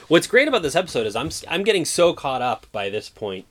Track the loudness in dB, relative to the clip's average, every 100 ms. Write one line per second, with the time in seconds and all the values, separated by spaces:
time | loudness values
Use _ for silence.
0 | 2 2 4 2 4 0 0 0 0 -2
1 | -2 -2 -6 -8 -6 -4 0 0 0 4
2 | 4 2 -4 -2 -2 -4 -6 -6 -4 -6
3 | -8 -10 -8 -8 -12